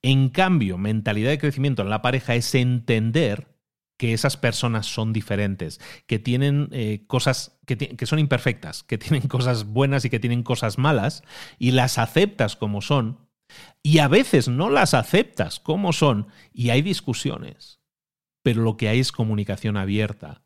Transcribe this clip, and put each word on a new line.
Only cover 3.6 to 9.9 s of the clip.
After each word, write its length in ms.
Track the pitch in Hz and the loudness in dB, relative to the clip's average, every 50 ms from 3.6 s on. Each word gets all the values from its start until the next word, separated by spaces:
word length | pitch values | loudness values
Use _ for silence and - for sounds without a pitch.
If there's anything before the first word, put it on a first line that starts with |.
| _ _ _ _ _ _ _ _ | _ _ _ _ _ _ _ _
que 140 | - 117 | -2 -2
esas 240 | 113 110 - 139 131 | 0 0 0 -2 -2
personas 500 | - - 123 110 - - 120 113 110 104 | 0 -2 -2 0 0 -2 -2 -2 -2 -4
son 280 | - - - 110 110 110 | -6 -4 -4 -2 -2 -2
diferentes, 680 | 110 104 - 101 101 104 101 98 90 85 78 - - - - - - _ _ | -4 -4 -4 -2 -2 -2 -2 -2 -4 -6 -10 -10 -14 -18 -20 -20 -20 _ _
que 120 | 117 107 | -4 -2
tienen, 480 | 107 - 123 127 139 143 143 143 147 - - | -2 -2 0 2 2 2 2 0 -2 -2 -6
eh, 320 | 135 113 107 107 101 - _ | -6 -4 -4 -4 -6 -6 _
cosas, 500 | - 127 - 147 127 - - - _ _ _ | -2 0 2 2 0 -2 -4 -12 _ _ _
que 120 | - 131 101 | -8 -6 -6
ti-, 180 | 143 - - | -6 -8 -8
que 100 | 120 131 | -10 -4
son 140 | 113 - 156 | -2 0 0
imperfectas, 640 | 151 139 135 120 - 127 110 - - 80 - - - | 2 2 0 0 0 -2 -4 -4 -8 -14 -14 -14 -10
que 140 | _ 117 110 | _ -8 -8
<laughs> 0 | |
tienen 320 | - - 160 131 120 135 | -2 -2 -2 -2 0 -2
cosas 340 | - 123 127 127 123 113 104 | -2 -2 0 0 0 -2 -4
buenas 400 | 104 107 120 139 139 | -4 0 0 2 2